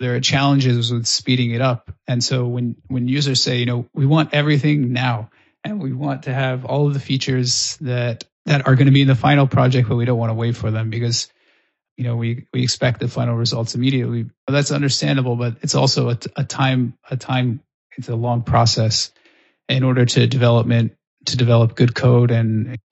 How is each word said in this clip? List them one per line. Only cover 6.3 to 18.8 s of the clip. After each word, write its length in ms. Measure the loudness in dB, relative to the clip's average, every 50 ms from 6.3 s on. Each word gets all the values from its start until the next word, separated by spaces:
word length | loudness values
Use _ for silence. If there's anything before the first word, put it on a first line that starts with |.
| -4
have 300 | -2 -2 -2 -4 -4 -6
all 240 | -4 -2 0 0 0
of 60 | 0
the 60 | -2
features 800 | -2 -2 -4 -2 -2 -2 -2 0 0 -2 -2 -4 -4 -6 -8 -8
that, 440 | -6 -4 -4 -2 -2 -4 -4 -6 -12 _ _ _ -2
that 220 | 0 0 2 4
are 80 | 4 4
gonna 160 | 6 6 6
be 100 | 6 6
in 80 | 6 4
the 60 | 4
final 320 | 4 4 4 4 4 4
project, 420 | 4 4 2 2 4 4 2 2 0
but 80 | 0
we 80 | 0 0
don't 140 | 0 0 0
wanna 160 | 0 -2 -2
wait 220 | -2 -2 -2 -2
for 140 | -2 -4 -4
them 200 | -2 -2 -4 -4
because, 420 | -4 -4 -2 -2 -2 -4 -6 -8 _ _ _ _ _ _ _ _ _ _ _ _ _
you 80 | -8 -6
know, 120 | -4 -4
we, 300 | -4 -4 -4 -6 -6 -8 _
we 100 | -4 -2
expect 380 | -2 -2 -2 -2 -2 -2 -2 -2
the 80 | -4 -6
final 260 | -4 -2 -2 -2 0
results 400 | 0 -2 -2 -2 -4 -4 -4 -4
immediately." 500 | -2 0 0 0 0 -2 -2 -4 -4 -6
Well, 280 | -8 -12 _ -6 -2
that's 180 | 0 0 0 0
understandable, 680 | -2 -2 -2 -2 -2 -2 0 0 0 0 0 -2 -2
but 200 | -2 -4 -4 -6 -6
it's 120 | -6 -2 0
also 360 | 0 2 2 0 0 0 -2
a, 80 | -2 -4 -6 -10 -8
a 80 | -8 -8
time, 540 | -6 -4 -2 0 0 2 0 0 -2 -4 _ _ -10
a 60 | -10
time, 460 | -8 -6 -4 -2 -2 0 -2 -2 -6 _ _ _ _ _ _ -18
it's 140 | -14 -10 -6
a 60 | -6
long 260 | -4 -2 -2 -2 -2
process 680 | 0 2 2 4 4 4 2 2